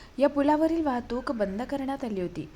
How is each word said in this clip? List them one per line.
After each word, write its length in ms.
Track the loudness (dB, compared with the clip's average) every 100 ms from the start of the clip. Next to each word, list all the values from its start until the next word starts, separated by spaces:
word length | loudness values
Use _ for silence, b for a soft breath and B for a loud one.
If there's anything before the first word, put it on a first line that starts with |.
| B 2
या 120 | 2
पुलावरील 560 | 4 4 4 4 2 0
वाहतूक 460 | 0 -2 -4 -2
बंद 300 | -2 -2 -2
करण्यात 420 | -4 -4 -4 -4
आली 180 | -4 -4
होती. 280 | -4 -6 -10